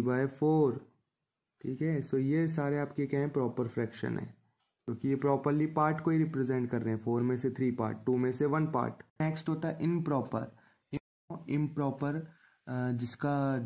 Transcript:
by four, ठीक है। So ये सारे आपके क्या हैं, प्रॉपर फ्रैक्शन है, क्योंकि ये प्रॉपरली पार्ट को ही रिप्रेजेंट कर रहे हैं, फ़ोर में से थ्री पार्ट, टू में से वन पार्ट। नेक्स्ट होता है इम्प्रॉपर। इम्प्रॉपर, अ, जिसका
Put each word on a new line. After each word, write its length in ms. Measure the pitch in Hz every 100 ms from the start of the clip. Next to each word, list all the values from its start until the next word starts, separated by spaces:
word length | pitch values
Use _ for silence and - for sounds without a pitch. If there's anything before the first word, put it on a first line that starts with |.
| 120
by 140 | 127 135 -
four, 400 | 151 156 143 117 - _ _ _ _ _ _ _
ठीक 200 | 131 131
है। 180 | 156 151
So 160 | - 135
ये 280 | 135 156 165
सारे 300 | 160 143 147
आपके 280 | 143 - 139
क्या 140 | 139
हैं, 100 | 147
प्रॉपर 360 | 139 120 123 117
फ्रैक्शन 500 | - 113 - 127 113
है, 60 | 117 - _ _ _ _ -
क्योंकि 200 | 113 135
ये 80 | 135
प्रॉपरली 500 | 143 139 147 147 156
पार्ट 340 | 156 151 156
को 100 | 165
ही 80 | 160
रिप्रेजेंट 520 | 156 139 127 127 120
कर 120 | 120
रहे 120 | 113
हैं, 60 | 110
फ़ोर 200 | 113 120
में 140 | 123 123
से 140 | 131
थ्री 200 | 127 127
पार्ट, 280 | 120 110 110 -
टू 100 | 127
में 160 | 127
से 140 | 123 147
वन 200 | 156 156
पार्ट। 300 | 127 120 - - -
नेक्स्ट 280 | 160 160 -
होता 200 | 160 165
है 160 | 160
इम्प्रॉपर। 680 | 165 170 160 139 120 113 123 - _ _ _ 143 - _ _ 165 -
इम्प्रॉपर, 680 | 147 147 - 139 135 143 156
अ, 720 | 160 - _ _ - 127 123
जिसका 680 | 123 120 - 143 143 139 131